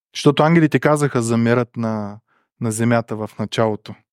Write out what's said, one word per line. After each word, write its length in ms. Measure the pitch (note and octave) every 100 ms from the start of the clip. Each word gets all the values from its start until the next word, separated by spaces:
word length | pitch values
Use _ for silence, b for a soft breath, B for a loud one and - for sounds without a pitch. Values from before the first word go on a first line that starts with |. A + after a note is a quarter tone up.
| _
Защото 280 | - D3 C#3
ангелите 380 | D3+ E3+ D#3 B2+
казаха 420 | D3 D3+ C#3+ B2+
за 140 | A2+ A#2
мирът 400 | A#2 A#2+ A#2+ A#2
на, 440 | A2+ A2 G2+ G#2+ _ _ _ -
на 120 | A#2
земята 440 | G#2+ A#2 A#2+ A#2 G#2+
в 140 | G#2+ -
началото. 560 | G#2+ - A2+ G#2 - G#2 _